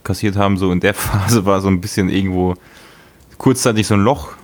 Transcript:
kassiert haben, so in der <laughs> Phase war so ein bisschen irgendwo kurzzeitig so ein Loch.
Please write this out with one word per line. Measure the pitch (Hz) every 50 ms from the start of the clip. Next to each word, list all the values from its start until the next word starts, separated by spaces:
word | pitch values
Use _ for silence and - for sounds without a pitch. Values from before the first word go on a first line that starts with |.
| -
kassiert | - 95 - - 104 95
haben, | 101 101 98 101
so | 90 98 95
in | 90 90
der | 90 98 101
<laughs> |
Phase | - - - - 101 95 101 117 113 90
war | 101 98 95
so | 95
ein | 98 95 90
bisschen | 90 104 - 110 95
irgendwo | 90 - 95 95 92 92 90 90 90 90 - - - - - - - - - - - - - - _ - -
kurzzeitig | - 131 127 - - 127 110 107 107
so | - 107
ein | 101
Loch. | 98 117 143 - 73 - - -